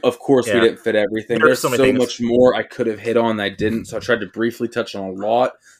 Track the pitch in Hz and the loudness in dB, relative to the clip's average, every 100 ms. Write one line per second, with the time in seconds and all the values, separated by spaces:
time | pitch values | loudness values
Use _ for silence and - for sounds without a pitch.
0 | 127 - - 131 110 101 113 - 113 107 | -2 -2 2 2 2 2 2 0 -2 0
1 | 101 110 104 113 143 123 147 123 131 127 | 0 -2 -4 2 2 2 0 2 2 2
2 | 120 - 120 120 127 110 - - 113 104 | 0 -2 0 4 4 4 -4 -4 -4 -4
3 | 113 117 113 107 101 98 107 110 92 110 | -2 0 2 0 -4 -2 -4 -4 -6 -6
4 | - 113 98 110 117 - 117 117 110 101 | -2 -2 -2 -4 -4 -2 -6 -4 -6 -8
5 | 95 95 104 120 127 - _ | -10 -6 0 0 0 -4 _